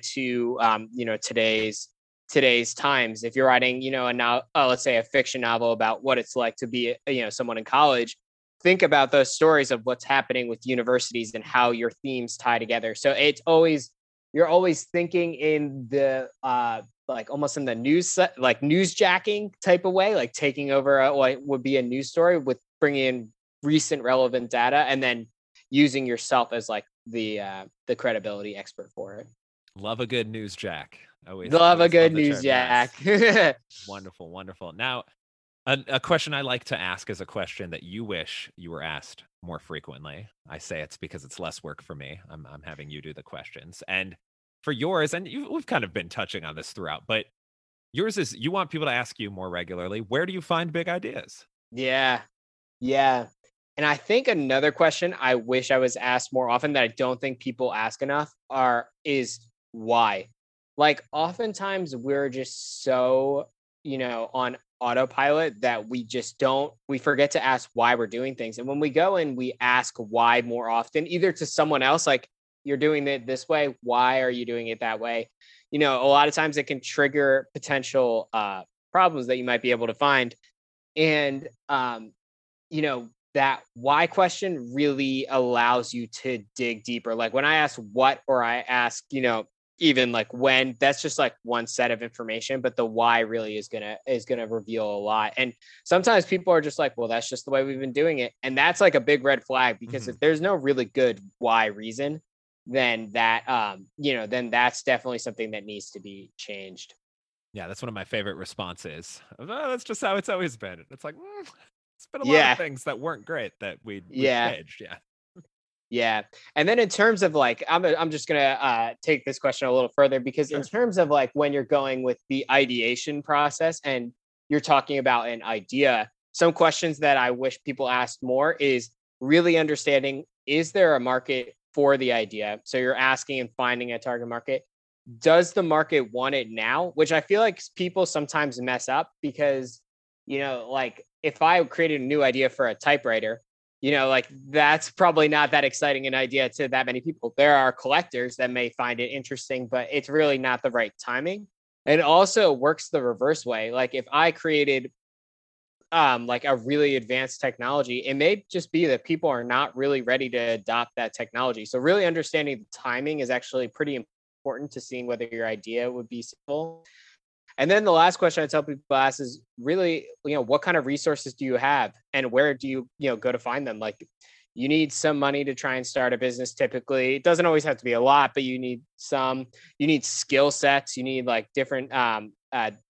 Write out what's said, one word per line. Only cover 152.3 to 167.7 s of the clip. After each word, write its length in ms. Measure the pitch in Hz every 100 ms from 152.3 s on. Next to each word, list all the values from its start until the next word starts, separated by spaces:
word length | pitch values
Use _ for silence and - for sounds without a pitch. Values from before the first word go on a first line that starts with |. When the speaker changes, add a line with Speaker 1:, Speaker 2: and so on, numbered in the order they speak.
| - 180
Speaker 1:
works 360 | 131 139 156 -
the 140 | 156
reverse 420 | 123 107 131 160 123
way. 260 | 113 110
Like, 220 | 123 127 131
if 100 | -
I 200 | 147 170
created, 600 | 165 165 151 143 135 127 _ _ _ _ _ _ _ _ _ -
um, 360 | 165 147 123 120
like, 180 | 123 143
a 100 | 131
really 380 | 113 147 147 135
advanced 440 | 113 127 131 -
technology, 580 | 135 117 123 143 123 123
it 160 | 135 139
may 300 | 156 208 -
just 200 | 180 165
be 140 | 160 165
that 160 | 123 -
people 240 | 165 160
are 140 | 127
not 320 | 120 123 139 127
really 240 | 139 139
ready 280 | 120 131 131
to 60 | 120
adopt 540 | 117 113 98 113 120 -
that 160 | 113
technology. 520 | - 117 117 127 110 107
So 140 | 127
really 260 | 139 196 180
understanding 540 | 165 151 160 147 127
the 60 | 107 -
timing 440 | 131 123 147 156
is 80 | 127
actually 360 | 123 - 131 123
pretty 260 | - 147 135
important 760 | 107 _ _ _ 139 123 143
to 80 | 131
seeing 260 | - 127 123
whether 180 | 117 117
your 160 | 117 113
idea 440 | 107 113 117 123
would 180 | 123 117
be 120 | 120
suitable. 600 | 113 - - 147 165 165 165 _ _ _ _ _ _ -
And 140 | 143